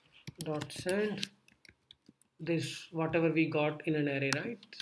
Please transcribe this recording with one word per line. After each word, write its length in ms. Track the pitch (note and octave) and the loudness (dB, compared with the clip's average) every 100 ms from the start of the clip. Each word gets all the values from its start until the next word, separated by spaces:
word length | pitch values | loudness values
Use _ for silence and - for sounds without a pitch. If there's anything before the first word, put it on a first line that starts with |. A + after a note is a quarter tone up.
| _ - - - - | _ -18 -14 -6 -4
dot 260 | D3+ - | -2 -4
send. 560 | - F3+ G3 G#3+ G3 - - _ _ - - _ - - _ - - | -4 0 0 0 -2 -6 -8 _ _ -20 -20 _ -20 -20 _ -20 -8
This 480 | D#3+ E3 - - - | -2 0 -2 -6 -8
whatever 400 | E3 D#3+ E3+ E3 | -4 0 4 4
we 160 | D#3+ D#3 | 4 2
got 380 | D#3+ D3+ D3+ - | 2 0 0 0
in 100 | D3+ | 2
an 120 | C#3+ | 2
array, 240 | C#3 C#3 | 0 2
right? 260 | C#3+ A3 A#3 - - | 0 0 -8 -12 -12